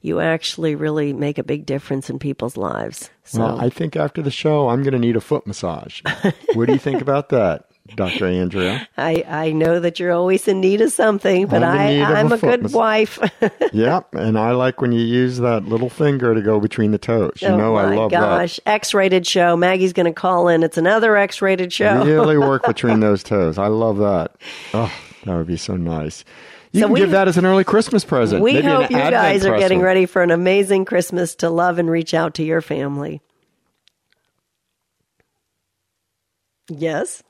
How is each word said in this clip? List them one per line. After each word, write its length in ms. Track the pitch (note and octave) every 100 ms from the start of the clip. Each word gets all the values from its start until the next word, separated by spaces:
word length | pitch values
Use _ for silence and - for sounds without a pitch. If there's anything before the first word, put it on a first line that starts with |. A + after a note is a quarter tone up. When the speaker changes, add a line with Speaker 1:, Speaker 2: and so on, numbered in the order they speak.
Speaker 1:
you 180 | - E3
actually 560 | D#3+ D#3+ - - E3 D3
really 380 | D#3 D3+ C#3+
make 240 | C3+ D3 D3
a 80 | -
big 200 | D3+ D3+
difference 440 | C#3 - C#3 C3+
in 100 | C3
people's 380 | C#3+ C3+ A#2+ -
lives. 520 | F#2+ A1 A1 - - _
So. 160 | _ A2+
Speaker 2:
Well, 220 | A2+ A2+
I 80 | A#2+
think 260 | - E3+ D#3
after 260 | D3 -
the 100 | C#3+
show, 360 | - D#3 D3+ C3
I'm 160 | A#2+
gonna 160 | C#3 C3
need 160 | A#2+ A2+
a 60 |
foot 260 | - D3 -
massage. 540 | G2 F#2 D#2 - -
Speaker 1:
<laughs> 520 | - - G3 - - A2+
Speaker 2:
What 100 | A#2
do 80 |
you 60 | C3+
think 220 | D3 C3+
about 280 | C3 C#3 C#3+
that, 380 | C3 G2 D2 _ _ _ -
Doctor 320 | F#2 F#2 F#2
Andrea? 580 | F2+ F2+ F#2+ F2+ A#2+ - -
Speaker 1:
I, 260 | D3 E3 -
I 260 | D3+ D#3+
know 260 | D#3 D#3+ E3+
that 180 | E3+ E3
you're 140 | F3+
always 340 | E3+ F3+ F#3+ -
in 140 | F#3+
need 220 | F#3+ G#3
of 100 | A3+
something, 540 | - A3 G3+ G3+ F#3 G3
but 160 | E3+
Speaker 2:
I'm 120 | E3+ -
in 40 |
Speaker 1:
I, 80 | C#3+
Speaker 2:
need 80 | C#3+
of 80 | C#3+
Speaker 1:
I'm 220 | - -
Speaker 2:
a 20 | A#3
Speaker 1:
a 20 |
Speaker 2:
foot 120 | -
Speaker 1:
good 140 | B3
Speaker 2:
mas- 100 | G#3+
Speaker 1:
wife. 460 | C4 A3 G#3+ A3 - G#3 - -
<laughs> 240 | - F#4
Speaker 2:
Yep, 440 | G#2 A#2 F3+ - D#2
and 220 | G#2+ A2
I 140 | A2
like 300 | B2+ B2+ -
when 100 | B2
you 80 | A#2
use 380 | A#2 B2 B2+ B2
that 260 | B2 A2+
little 260 | F#2 A2+ B2
finger 460 | - D3+ C#3 B2 A2+
to 60 |
go 180 | G#2 G#2+
between 320 | G#2+ - G#2+
the 60 | G#2
toes. 400 | - A#2 F2 -
You 80 | G2
Speaker 1:
Oh 100 | G#2
Speaker 2:
know, 200 | G#2+ A2
I 80 | G2
Speaker 1:
my 40 | G2+
Speaker 2:
love 160 | -
that. 80 | F3
Speaker 1:
gosh, 400 | G3+ F3 F3 - -
X-rated 600 | G#3+ - G3+ F#3+ F#3 F3
show. 300 | F#3+ F3 E3+
Maggie's 380 | F3+ F#3+ F#3
gonna 180 | F3 F3
call 380 | D#3+ F#3 F3+ F3
in. 140 | E3
It's 140 | E3 E3+
another 380 | E3+ A3+ A3+ G#3
X-rated 560 | G3 - G3 F#3 F3+
show. 320 | - G#3+ -
Speaker 2:
Really 340 | D3 D#3 D#3 D3+
work 260 | C#3 C3+
Speaker 1:
<laughs> 40 | C#3+
Speaker 2:
between 320 | G#2+ A#2+ A2
those 240 | G#2+ G2+
toes. 340 | - G#2 E2+ D#2+
I 100 | G2+
love 320 | A2 A2+ G2+
that. 360 | G#2 F#2 D#2+ _ - - -
Oh, 180 | G#2+ A2+ - - - G2+
that 120 | F2
would 100 | E2
be 100 | E2
so 200 | - F#2+
nice. 480 | E2+ D#2+ D2+ - - - - - _
You 80 | F#3
Speaker 1:
So 60 | G#3
Speaker 2:
can 80 | G#3+
give 140 | G3
Speaker 1:
we, 20 |
Speaker 2:
that 140 | G3 F#3+
as 100 | F3
an 80 | F#3
early 180 | F#3+
Christmas 420 | F#3+ G#3 A3+ G#3+ -
present. 360 | C#3 A2 G2+
Speaker 1:
we 120 | A3
Speaker 2:
Maybe 140 | D4 C#4
an 40 | C4
Speaker 1:
hope 80 | B3+
you 60 | B3
Speaker 2:
Advent 140 | B3+
Speaker 1:
guys 340 | A#3+ G#3 G3 F#3+
are 120 | G#3
getting 220 | F#3+ F#3
Speaker 2:
present. 40 |
Speaker 1:
ready 220 | F#3 F#3 F3+
for 160 | F#3+
an 80 | F3
amazing 540 | E3+ F3+ G3 F#3+ G3 F#3+
Christmas 500 | F3+ E3+ F3+ E3+ -
to 140 | E3+
love 300 | E3 F3+ E3+
and 100 | E3
reach 240 | E3 D#3+
out 200 | D#3+ E3 -
to 80 |
your 180 | D#3 D#3+
family. 600 | - D3 C#3 C#3+ D3 D3 _ _ _ _ _ _ _ _ _ _ _ _ _ _ _ _ _ _ _ _ _ _ _ _ _ _ _ _ _ _ _ _ _ _ _
Yes? 540 | D3+ D#3+ D#3+ F4+ -